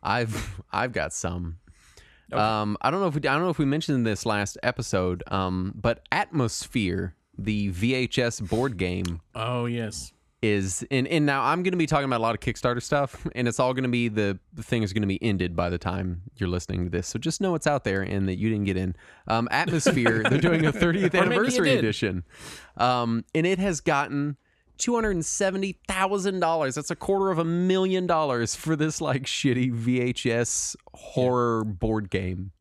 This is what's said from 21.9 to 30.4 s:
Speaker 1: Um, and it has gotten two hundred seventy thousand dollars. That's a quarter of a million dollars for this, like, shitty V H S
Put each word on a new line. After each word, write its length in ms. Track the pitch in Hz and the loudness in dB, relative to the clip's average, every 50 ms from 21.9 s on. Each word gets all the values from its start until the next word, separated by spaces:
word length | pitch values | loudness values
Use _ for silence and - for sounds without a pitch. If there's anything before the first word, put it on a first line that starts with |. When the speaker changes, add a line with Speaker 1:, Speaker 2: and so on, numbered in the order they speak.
| 104 - - 104 92 92 85 _ - - - - - - - - _ - | 0 0 -2 -2 -2 -2 -6 _ -16 -20 -18 -18 -18 -18 -20 -20 _ 0
Speaker 1:
Um, 480 | - 123 127 123 120 117 113 113 - _ _ | 2 2 4 2 0 0 -2 -4 -4 _ _
and 100 | 160 160 175 | 2 2 2
it 100 | 190 185 | 2 2
has 220 | 190 202 175 147 | 0 -2 -2 -2
gotten 560 | - - 156 139 147 - - 143 143 147 143 _ _ _ _ _ _ _ _ _ | 0 0 0 0 0 -2 -2 -2 -2 -2 -4 _ _ _ _ _ _ _ _ _
two 180 | - - 240 | -2 0 0
hundred 280 | 233 220 214 196 170 156 | 2 2 0 0 0 -2
seventy 520 | - - - 202 190 185 190 196 196 180 _ _ - | -4 -2 0 0 0 0 0 -4 -4 -6 _ _ -6
thousand 500 | 190 185 190 190 202 202 180 202 190 185 | -2 0 0 0 0 0 0 0 0 2
dollars. 360 | 175 160 165 165 151 135 127 | 2 2 2 2 0 0 -2
That's 140 | 151 147 - | -4 -4 -6
a 40 | 175 | -6
quarter 360 | - - - 196 196 196 190 | -6 -2 0 2 2 2 2
of 60 | 185 160 | 2 2
a 40 | 170 | 2
million 640 | 165 165 175 180 185 185 190 190 190 185 185 180 175 | 0 2 2 2 4 4 4 4 2 2 0 2 2
dollars 480 | 175 160 156 143 131 120 117 110 - | 2 2 2 2 2 0 0 0 -2
for 200 | - - 160 160 147 | -4 -2 -2 0 0
this, 240 | 151 156 151 - | 0 -2 -2 -2
like, 220 | 165 147 131 139 135 | -2 -2 -2 -2 -2
shitty 480 | - - - - 143 123 123 123 127 120 | -4 -6 0 2 2 2 4 2 0 0
V 260 | 117 113 120 123 127 | 0 0 2 2 2
H 240 | 123 123 123 - - | 2 0 -2 0 0
S 500 | 127 117 117 | 0 2 2